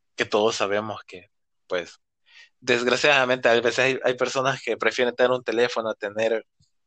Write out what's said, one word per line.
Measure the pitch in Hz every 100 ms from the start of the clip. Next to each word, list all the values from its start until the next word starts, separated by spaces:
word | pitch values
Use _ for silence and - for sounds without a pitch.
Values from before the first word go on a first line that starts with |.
| _ -
que | 107
todos | 107 110 -
sabemos | 101 104 110 98 -
que, | 90 95 _ _ _ _
pues, | 90 82 - _ _ _ - - _
desgraciadamente, | - 120 120 123 151 139 127 127 123
a | 117
veces | 120 123
hay, | 127 131
hay | 127 123
personas | 123 135 131 131
que | 120 104
prefieren | 113 117 120 120
tener | 123
un | 127
teléfono | 120 113 120 120 110
a |
tener | 104 101 107 113 110 - _ _ _